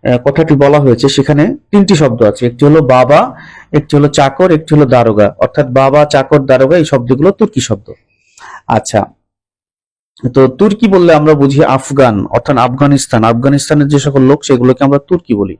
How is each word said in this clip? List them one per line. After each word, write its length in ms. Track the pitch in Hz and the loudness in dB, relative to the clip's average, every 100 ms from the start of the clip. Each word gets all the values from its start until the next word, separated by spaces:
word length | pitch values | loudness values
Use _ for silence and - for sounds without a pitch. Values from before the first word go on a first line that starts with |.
আহ, 140 | 139 123 | -2 -2
কথাটি 380 | 143 139 156 143 | -2 -2 0 2
বলা 240 | 139 147 | 2 2
হয়েছে 300 | 139 117 139 | 2 2 0
সেখানে 460 | - 135 147 165 - _ | 0 -2 0 -2 -4 _
তিনটি 240 | 202 190 165 | 0 2 2
শব্দ 280 | 143 117 | 0 0
আছে, 240 | 107 101 123 | -2 0 -6
একটি 180 | 120 143 | 0 2
হলো 160 | 156 | 2
বাবা, 540 | 131 127 127 151 262 - - - - | 2 2 4 2 0 -8 -20 -20 -6
একটি 260 | 151 147 147 | -6 -2 0
হলো 100 | 143 | 0
চাকর, 440 | 147 135 - 185 | 0 -2 0 0
একটি 240 | 156 156 147 | 0 0 0
হলো 100 | 139 | 2
দারোগা। 500 | 123 117 104 104 - | 2 2 0 -2 -2
অর্থাৎ 300 | - - 131 | -4 -4 -2
বাবা, 380 | 127 135 147 147 | 0 0 0 0
চাকর, 340 | 143 135 147 | -2 0 -2
দারোগা 380 | 135 131 135 175 | 0 0 2 0
এই 80 | 156 | 0
শব্দগুলো 460 | 135 120 131 170 | -4 -2 0 0
তুর্কি 300 | 196 214 - | 0 -4 -4
শব্দ। 300 | - 101 - - _ _ _ _ - - - | -6 -8 -10 -20 _ _ _ _ -20 -20 -6
আচ্ছা, 380 | 113 - 107 98 _ _ _ _ _ _ _ _ _ _ _ 127 131 | -4 -2 -4 -4 _ _ _ _ _ _ _ _ _ _ _ -4 0
তো 120 | 131 | 0
তুর্কি 400 | 131 208 208 220 | 2 -2 0 0
বললে 260 | 190 170 | 2 2
আমরা 200 | 151 151 | 2 2
বুঝি 300 | 147 139 135 | 2 0 0
আফগান, 600 | 151 135 - 139 127 104 - | 0 -2 -4 0 0 0 -4
অর্থাৎ 320 | 117 - 131 | -6 -2 -2
আফগানিস্তান, 680 | 123 131 143 139 - 127 | -2 0 0 0 -2 -2
আফগানিস্তানের 640 | 117 117 135 139 - 147 143 | 0 0 0 -2 -2 -2 0
যে 120 | 143 | 0
সকল 220 | 143 135 | 0 0
লোক 240 | 131 143 - | 2 0 0
সেগুলোকে 380 | 127 127 127 | 0 0 0
আমরা 160 | 139 143 _ | 0 -2 _
তুর্কি 260 | 175 - | -6 -4
বলি। 220 | 104 98 | -4 -4